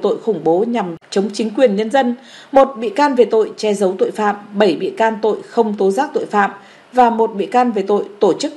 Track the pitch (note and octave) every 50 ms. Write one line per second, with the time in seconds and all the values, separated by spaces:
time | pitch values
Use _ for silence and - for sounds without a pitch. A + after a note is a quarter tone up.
0 | - G#3 D#3 D3+ - A#3 G#3 E3 D3+ D#3+ E3 F3+ G#3+ A#3 A#3 A#3 G3+ F3+ E3 E3
1 | - _ - G3+ G3 G#3+ G3+ - A#3 A3 G#3+ - C4+ A#3+ G3 G3 A3 A3+ G#3 C4+
2 | C4 B3 A#3+ - - - - - - - - C4+ C4+ C4 - A3 A#3+ A3 - -
3 | C#4+ C#4+ C#4 A#3+ A#3 - - A3 G#3+ G#3+ - - - G#3+ G#3 G3+ G#3 F#3 F#3+ F#3+
4 | - - - - G#3+ G#3 G3+ - - - - G3 G#3+ G3 D#3 - F#3 D#3 - -
5 | A3+ A3+ A3 G#3 - A3 G3 - - - - A#3 A#3 G#3+ G#3 G#3 G3 F#3+ G3 A#3
6 | C#4+ D4+ - A#3 - - - G#3 G3+ G3 - - - - - - _ _ - B3+
7 | B3 A#3 A3+ A3 A3+ G#3+ - G3 F#3 - - B3 B3 B3 G#3+ G#3 F#3+ G3 G#3 G3+
8 | - - - - - G3 D#3+ - - D4+ -